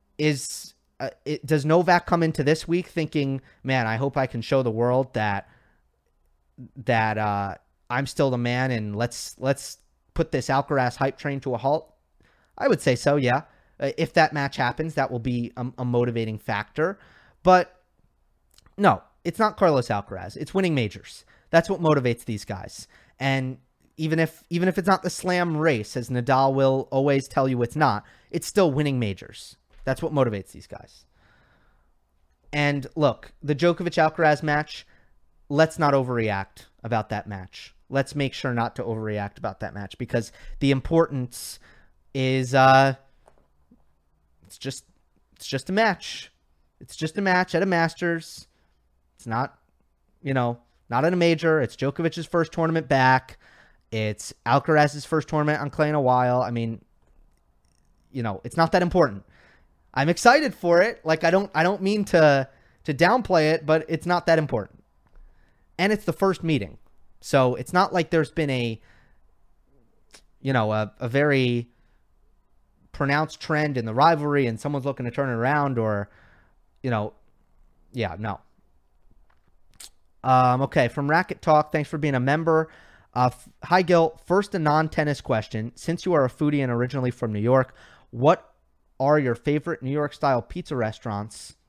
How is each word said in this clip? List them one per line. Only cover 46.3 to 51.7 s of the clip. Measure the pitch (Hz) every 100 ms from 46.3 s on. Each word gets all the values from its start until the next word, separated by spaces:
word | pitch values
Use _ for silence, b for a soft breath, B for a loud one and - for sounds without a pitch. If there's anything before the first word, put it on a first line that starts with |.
| _ _ _ _ _
It's | - -
just | 156 -
a |
match | 196 180 185 170
at |
a | 190
Masters. | 170 165 - 175 165 - - - _ _ _ _ _ _ _
It's | -
not, | 113 139 _ _ _ _ _ _ _
you | 147
know, | 135 120 120 _ _ -
not | 117 156
in |
a | 180
major. | 170 165 165 156
It's | 123